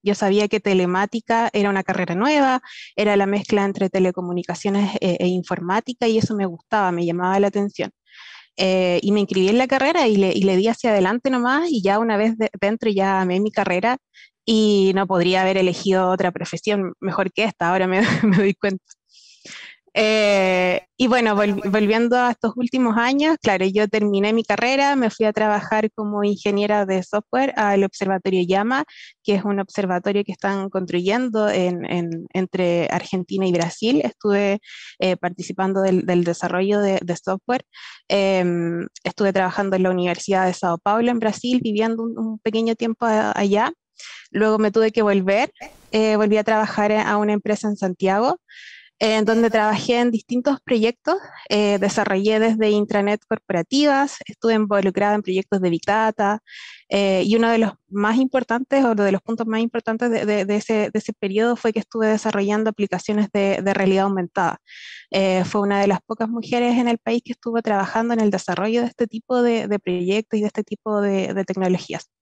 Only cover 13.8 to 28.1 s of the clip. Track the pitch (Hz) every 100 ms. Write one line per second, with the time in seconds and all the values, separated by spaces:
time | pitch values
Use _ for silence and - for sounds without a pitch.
13.8 | 220 262 _ - - _ - 220 214 202
14.8 | 190 190 190 185 175 185 190 190 185 175
15.8 | 196 185 185 185 185 185 180 165 - 208
16.8 | 185 - 190 165 185 - 214 - 170 185
17.8 | 185 185 220 - 220 180 202 - 202 190
18.8 | _ - _ _ - - - - - -
19.8 | _ - 214 220 208 202 190 185 180 180
20.8 | - _ 247 247 226 202 208 196 196 208
21.8 | 208 220 233 247 247 233 226 240 240 262
22.8 | 247 220 240 277 302 320 - 190 190 196
23.8 | 208 220 208 196 202 226 226 202 240 269
24.8 | 277 277 226 - 220 214 214 208 196 214
25.8 | 214 - 208 208 208 202 208 202 208 208
26.8 | 196 190 180 208 - 247 269 - 208 202
27.8 | 196 - 190